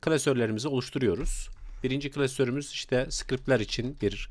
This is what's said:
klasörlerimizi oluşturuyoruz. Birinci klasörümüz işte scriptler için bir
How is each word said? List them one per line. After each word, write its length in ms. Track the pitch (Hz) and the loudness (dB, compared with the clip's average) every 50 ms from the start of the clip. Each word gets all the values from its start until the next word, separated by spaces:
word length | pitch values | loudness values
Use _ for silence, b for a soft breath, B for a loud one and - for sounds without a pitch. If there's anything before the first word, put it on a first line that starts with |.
klasörlerimizi 640 | - 160 160 143 - 147 135 123 117 110 110 107 123 151 | 0 2 2 4 4 4 4 4 2 2 0 0 -2 0
oluşturuyoruz. 800 | 139 127 120 - - 139 127 107 98 110 147 - - - - - - - - - - - - | 0 -2 -2 -2 -2 2 2 4 4 4 2 0 -2 -2 -4 -8 -10 -12 -14 -14 -10 -4 -2
Birinci 280 | 127 131 139 147 139 | -2 -2 0 -2 -4
klasörümüz 600 | - 147 139 127 135 - 135 120 127 143 143 - | 0 0 0 0 2 2 2 2 2 -2 -4 -6
işte 360 | - - - - 127 123 135 - | -8 -10 -4 0 2 2 2 0
scriptler 500 | - - - - 131 123 - - 131 120 | -2 -6 -2 -2 -4 -2 2 4 4 4
için 380 | 107 - - - 113 127 147 - | 4 0 -2 -4 -4 -4 -4 0
bir 280 | 107 98 98 - - - | 0 0 0 -2 -6 -6